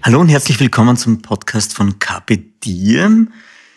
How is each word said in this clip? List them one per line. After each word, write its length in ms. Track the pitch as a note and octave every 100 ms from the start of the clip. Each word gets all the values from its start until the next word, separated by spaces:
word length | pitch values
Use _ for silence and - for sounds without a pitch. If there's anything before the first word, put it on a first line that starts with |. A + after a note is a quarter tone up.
Hallo 160 | - B2+
und 80 | F3
herzlich 300 | D3 - -
willkommen 360 | C3 - A2+ A#2+
zum 260 | - A2
Podcast 520 | - G#2 - A2+ -
von 260 | - G2+ G2
Carpe 380 | - F2+ - G2+
Diem. 960 | - _ - F2+ G2 A#2+ G3 A3 A3 - - - _